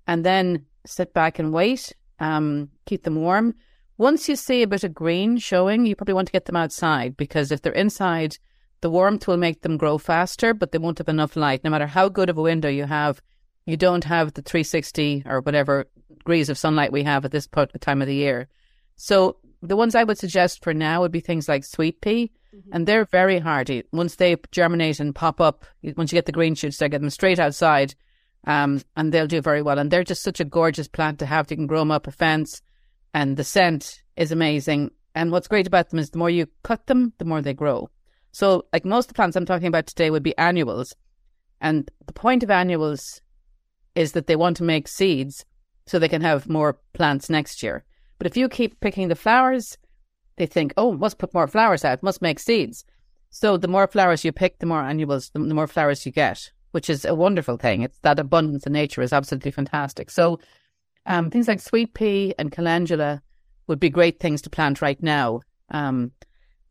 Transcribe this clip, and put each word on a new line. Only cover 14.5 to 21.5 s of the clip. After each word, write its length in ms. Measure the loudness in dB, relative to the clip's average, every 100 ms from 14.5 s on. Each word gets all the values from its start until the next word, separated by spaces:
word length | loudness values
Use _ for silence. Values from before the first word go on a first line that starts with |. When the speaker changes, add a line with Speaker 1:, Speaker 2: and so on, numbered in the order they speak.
| -2
Speaker 1:
sixty 600 | 0 -2 -4 -2 -2 -2 -4
or 140 | -4
whatever 460 | 0 0 2 0 -2 _ _ -10
degrees 320 | 0 0 0
of 80 | 0
sunlight 340 | 0 2 2
we 100 | 0
have 200 | 0 0
at 80 | -2
this 160 | -6 -4
po-, 160 | 0 0 -2
time 220 | -2 -2
of 80 | 0
the 40 |
year. 360 | -2 0 -2 -6 _ _ _ _ _
So 400 | 2 4 4 0 _ _
the 160 | -4 0
ones 180 | 2 4
I 80 |
would 140 | 2 0
suggest 440 | -2 2 2 0
for 120 | -4
now 260 | -2 0 0
would 140 | 0
be 80 | -2
things 260 | -4 -4
like 160 | 0